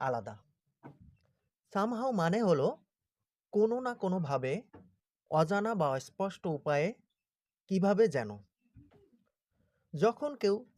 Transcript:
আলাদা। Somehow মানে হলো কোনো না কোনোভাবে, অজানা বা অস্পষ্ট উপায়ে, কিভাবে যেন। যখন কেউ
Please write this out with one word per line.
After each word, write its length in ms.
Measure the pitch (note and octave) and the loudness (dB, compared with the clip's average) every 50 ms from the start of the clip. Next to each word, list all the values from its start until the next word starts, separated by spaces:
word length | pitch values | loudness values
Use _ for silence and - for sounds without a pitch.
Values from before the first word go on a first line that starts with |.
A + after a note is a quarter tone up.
আলাদা। 420 | B2+ C3 B2 A#2 G2+ G#2 G#2+ A2 _ _ _ _ _ _ _ _ - - - _ - - - _ _ _ _ _ _ _ _ _ _ _ - | -4 -2 -2 -2 -4 -8 -14 -16 _ _ _ _ _ _ _ _ -20 -20 -20 _ -20 -20 -20 _ _ _ _ _ _ _ _ _ _ _ -4
Somehow 360 | G3+ G3+ A#3 B3 A3 B3 C4 B3 | -4 -2 -2 -2 -4 -4 -2 0
মানে 300 | G3 E3 E3+ F3+ A3+ A#3 | 0 2 2 2 2 4
হলো 360 | F#3+ E3+ C#3 C3+ F#3+ C#4 - _ _ _ _ _ _ _ _ _ _ _ _ _ _ - | 4 4 4 2 0 0 -4 _ _ _ _ _ _ _ _ _ _ _ _ _ _ 2
কোনো 280 | G#3 G#3+ A3+ A#3 B3 | 2 2 2 2 0
না 140 | B3+ B3 A#3+ | -4 -4 -6
কোনোভাবে, 680 | A#3+ - F#3 F3+ F#3+ E3 C#3 C#3 C3 B2+ C3 C#3+ G#3 - _ - - - - _ _ _ _ _ _ _ - | -4 -2 -2 0 0 -2 0 -2 -2 0 -2 -4 -4 -6 _ -20 -20 -20 -20 _ _ _ _ _ _ _ -2
অজানা 440 | D#3 D#3 D#3+ D#3 G3 G3+ G3+ A3 A#3 | 2 2 2 2 2 -2 0 -2 -2
বা 140 | G3 D#3+ C#3 | 0 0 0
অস্পষ্ট 580 | C3 C3 - - _ - G3 G3 F3 - - | 0 -2 -6 -8 _ -6 -6 -6 -6 -6 -6
উপায়ে, 480 | F#3 D#3 C#3 - D3+ D3 C#3+ D3+ G3 B3 _ _ _ _ _ _ _ _ _ _ _ _ _ _ | -6 -6 -4 -2 0 0 2 0 0 -2 _ _ _ _ _ _ _ _ _ _ _ _ _ _
কিভাবে 420 | - F#3+ F#3+ F3+ G3 G3+ F#3 A3+ G#3+ | -4 -2 0 2 2 4 4 4 2
যেন। 300 | C#3+ C#3 A2+ G#2 G#2 G2+ G2+ _ _ _ _ _ _ - - - _ G#4 G4+ _ _ _ _ _ _ _ _ _ _ _ _ _ _ _ _ _ - | 2 -2 -4 -6 -10 -14 -18 _ _ _ _ _ _ -20 -20 -20 _ -20 _ _ _ _ _ _ _ _ _ _ _ _ _ _ _ _ _ _ -4
যখন 420 | D3 E3 A3 A#3+ - D4 D4 C#4+ | 2 2 2 2 0 -6 -8 -6
কেউ 300 | - - G3+ G3 A3 B3 _ _ | -2 0 0 0 0 -4 _ _